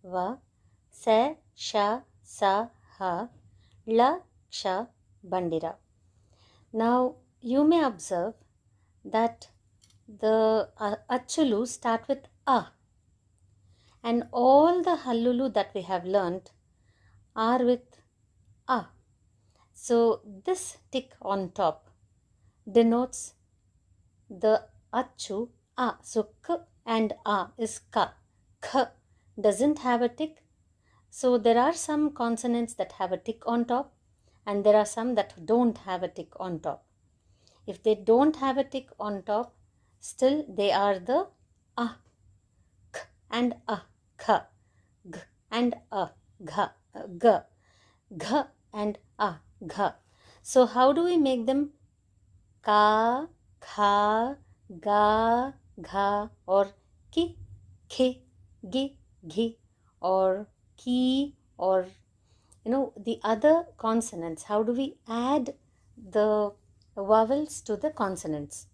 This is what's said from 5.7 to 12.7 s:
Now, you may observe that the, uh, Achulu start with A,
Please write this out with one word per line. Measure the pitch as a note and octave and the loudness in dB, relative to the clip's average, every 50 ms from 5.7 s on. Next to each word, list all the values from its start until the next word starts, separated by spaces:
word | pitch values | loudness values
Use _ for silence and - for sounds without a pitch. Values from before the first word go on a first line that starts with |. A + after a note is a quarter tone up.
| - _ _ _ _ _ _ _ _ _ _ _ _ _ _ _ _ _ _ _ | -10 _ _ _ _ _ _ _ _ _ _ _ _ _ _ _ _ _ _ _
Now, | - A3 A3+ A#3 B3 B3+ B3+ B3+ - - _ _ _ _ | -4 -2 2 2 2 2 2 0 -4 -8 _ _ _ _
you | - A#3 B3 C#4 D4 | -6 0 2 4 4
may | D#4 E4+ E4+ D#4 | 4 4 4 2
observe | C4 G#3+ E3+ - - F#3+ F3 F3 G#3+ A3+ _ _ _ _ _ _ _ _ _ _ _ _ _ _ | 0 -2 -6 -8 -4 -2 -2 -2 -4 -6 _ _ _ _ _ _ _ _ _ _ _ _ _ _
that | G3 - A3 A#3 A#3 A#3 - - _ _ _ _ _ _ _ _ _ _ _ _ | -2 0 0 0 0 -2 -6 -20 _ _ _ _ _ _ _ _ _ _ _ _
the, | - G#3+ G3 G#3+ G#3+ A3 A3 A3 A3 A3 A3 - - _ | -20 -12 -2 2 2 4 4 4 4 2 2 0 -4 _
uh, | - A3 G3+ G#3 - - - | -6 -4 -4 -4 -6 -6 -4
Achulu | A#3+ B3+ B3+ - - E4 D#4 C4+ A3 G3+ B3 | -4 -4 -4 -4 0 0 2 2 2 0 -2
start | B3 - - - A#3+ A3+ A3+ - | -4 -8 -6 -2 -2 -2 -2 -2
with | - C#4 C#4 - - _ _ _ | -4 -6 -6 -6 -20 _ _ _
A, | - C4 A3+ E3+ - | 0 0 0 0 -4